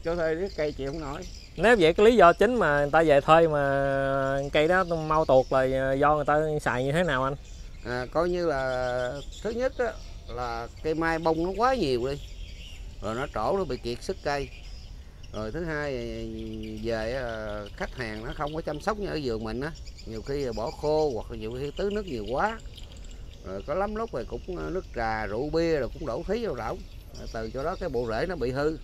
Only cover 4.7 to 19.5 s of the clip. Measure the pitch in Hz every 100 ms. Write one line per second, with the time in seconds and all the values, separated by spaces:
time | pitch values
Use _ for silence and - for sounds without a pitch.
4.7 | 180 180 165 156 156 156 131 127 135 131
5.7 | 131 135 135 143 151 143 151 156 151 139
6.7 | 120 135 151 180 131 131 139 - - -
7.7 | - - 123 123 151 175 180 170 139 131
8.7 | 127 127 123 123 143 - - 208 226 262
9.7 | - 240 - - - - 120 123 117 117
10.7 | - 156 156 165 160 165 160 175 190 247
11.7 | 262 151 123 127 143 - - - - -
12.7 | - - - 98 117 151 110 113 196 180
13.7 | 123 117 120 - 190 151 143 135 - -
14.7 | - - - - - - 101 110 147 170
15.7 | 151 147 127 117 113 113 110 110 110 110
16.7 | 110 113 113 113 131 123 110 107 104 101
17.7 | - 190 - 117 107 120 156 147 156 160
18.7 | 147 - 214 190 156 135 110 110